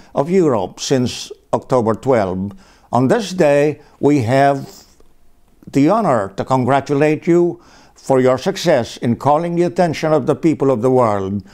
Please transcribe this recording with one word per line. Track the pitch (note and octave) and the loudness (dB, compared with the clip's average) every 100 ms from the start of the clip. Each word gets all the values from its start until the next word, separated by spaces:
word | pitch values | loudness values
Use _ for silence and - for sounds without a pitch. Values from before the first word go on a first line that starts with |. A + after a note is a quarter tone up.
| - | -8
of | - C#3+ | -4 0
Europe | F#3+ D#3+ A#2 F#2 - | 2 2 0 -4 -8
since | - C3+ A#2+ - - - _ | -2 -2 -2 -6 -14 -20 _
October | B2+ - B2+ A2 | -6 0 0 0
twelve. | G#2 B2+ A#2+ F#2+ F#2 G2 - - _ _ | -2 0 0 0 -4 -8 -10 -20 _ _
On | A#2+ B2+ | 0 2
this | A3+ F#3+ | 0 -2
day, | F#3 D3+ C#3+ D3+ C#3+ - - | 0 2 2 0 -2 -12 -2
we | C#3 D3 | 0 2
have | A2 C3+ C#3 C#3 C3+ - - _ - _ - _ _ _ - | 2 2 2 0 -6 -20 -20 _ -20 _ -20 _ _ _ -6
the | C#3 D3 | 0 2
honor | A3 F#3+ A#2+ G2 - | 2 0 0 -2 -6
to | |
congratulate | A#2+ C3 B2 C#3 C#3 C#3+ D3+ D#3 - | -2 -2 0 0 0 0 0 0 0
you | E3+ F3 E3+ - - - _ | 2 0 -4 -16 -20 -20 _
for | - C3+ | -2 2
your | B2+ B2+ | 2 2
success | F#3+ F#3+ E3 C#3+ A#2 - | -2 -4 0 0 0 -4
in | B2 A#2 | -4 -2
calling | C#3 D3 E3+ E3+ | 0 0 0 -2
the | |
attention | F3 F3 F3 C#3+ D#3 | -2 0 -2 -2 0
of | D3+ B2+ | 0 0
the | C#3 | -2
people | E3+ C#3+ C3+ | 0 0 0
of | B2 | 0
the | B2+ | 2
world | B2+ A#2 G2+ G2 G2+ - | 2 2 0 -2 -6 -8